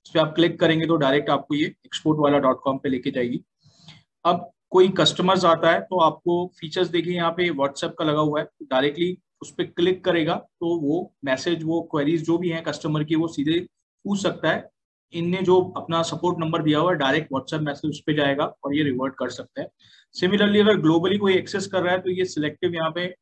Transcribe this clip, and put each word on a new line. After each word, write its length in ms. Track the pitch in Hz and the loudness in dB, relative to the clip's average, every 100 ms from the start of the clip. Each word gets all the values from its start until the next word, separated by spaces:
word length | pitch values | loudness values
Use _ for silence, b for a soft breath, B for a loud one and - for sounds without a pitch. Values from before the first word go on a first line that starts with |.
| - | -4
इस 40 | |
पे 60 | 165 | 0
आप 140 | 156 | 0
click 260 | 156 165 165 | 2 2 2
करेंगे 260 | 165 160 160 | 2 2 2
तो 100 | 165 | 2
direct 340 | 135 143 143 | 4 2 2
आपको 240 | 143 - | -2 -2
ये 120 | 147 151 | -2 -2
एक्सपोर्ट 520 | - - - 156 151 | -6 -14 -6 -2 2
वाला 180 | 143 143 | 2 4
डॉट 220 | 131 123 | 2 0
कॉम 160 | 139 131 | -2 -4
पे 100 | 139 | -4
लेके 220 | 127 139 | -4 -4
जाएगी। 340 | 131 123 135 _ _ B B B B B _ | -4 -4 -6 _ _ B B B B B _
अब 280 | 170 175 - _ - | 0 0 -4 _ 0
कोई 180 | 185 190 | 4 4
customers 560 | 190 151 - 180 190 | 4 0 2 0 4
आता 280 | 175 160 165 | 4 4 4
है 80 | 175 | 2
तो 200 | - 180 | 0 2
आपको 520 | 160 - 175 175 180 - | 2 2 -2 -2 -2 -10
features 280 | 160 185 170 | -8 -2 0
देखिए 260 | 170 170 | 0 -2
यहाँ 160 | 175 170 | -2 -2
पे 200 | 170 175 | 0 -2
WhatsApp 400 | 139 139 - 165 165 | 0 -2 -2 -8 -4
का 60 | |
लगा 160 | 156 151 | 0 2
हुआ 200 | 156 147 | 0 0
है, 60 | 156 - | -6 -12
directly 560 | 151 131 143 147 175 185 _ - | -4 0 0 0 -4 -4 _ -20
उस 120 | - - | -16 -8
पे 60 | |
click 400 | - - 175 180 | -8 0 0 0
करेगा 300 | 185 170 156 | 0 0 0
तो 460 | 113 - - 170 170 | -4 -8 -8 -4 -2
वो 340 | 143 165 - _ | -2 -2 -4 _
message, 380 | 139 131 175 165 | -4 -2 -2 -2
वो 200 | 156 165 | -2 -4
queries 420 | 160 156 143 165 | -2 -2 0 0
जो 140 | 156 170 | 0 -2
भी 100 | 180 | -2
हैं 140 | 165 | -4
customer 420 | 160 143 160 151 | -6 -6 -4 -2
की, 100 | 151 | 0
वो 140 | 160 165 | 0 -2
सीधे 320 | 147 143 170 175 _ _ _ | -2 -2 -2 -4 _ _ _
पूछ 180 | 202 202 | -6 -2
सकता 280 | 175 165 214 | -2 -2 -2
है। 200 | 220 - _ _ _ _ | -2 -6 _ _ _ _
इनने 240 | 170 170 185 | -6 -4 -2
जो 380 | 180 185 180 - | 4 4 4 -6
अपना 260 | - 165 | -4 -2
support 360 | 165 156 175 170 | -2 -2 -2 -2
number 240 | 160 165 | -2 -2
दिया 160 | 151 151 | 0 2
हुआ 140 | 175 | 2
है, 60 | 170 | 0
direct 340 | 135 151 156 | 0 0 -2
WhatsApp 300 | 131 - 160 | -6 -4 -4
message 280 | 151 139 156 | -4 -4 -6
उस 120 | 147 - | -6 -2
पे 80 | |
जाएगा 300 | 151 143 139 | 0 0 0
और 320 | 160 - 143 147 | -2 -4 -6 -2
ये 60 | |
reward 320 | 147 127 135 135 | 0 -2 -4 -6
कर 100 | 127 | -8
सकते 320 | - - - | -8 -14 -12
हैं। 80 | 165 _ b b b - | -14 _ b b b -2
Similarly 420 | 185 202 208 208 | 0 4 4 6
अगर 160 | 208 190 | 6 6
globally 420 | 156 165 185 208 | 4 4 2 0
कोई 160 | 202 | 2
access 320 | 180 - 202 196 | 2 0 -6 -4
कर 160 | 190 | -2
रहा 100 | 170 | 0
है 80 | 185 | -2
तो 100 | 185 | -2
ये 140 | 185 | -4
selective 500 | 185 156 147 147 180 | -4 -2 -4 -2 -4
यहाँ 160 | 170 160 | -2 -4
पे 240 | 165 180 196 | -4 -8 -8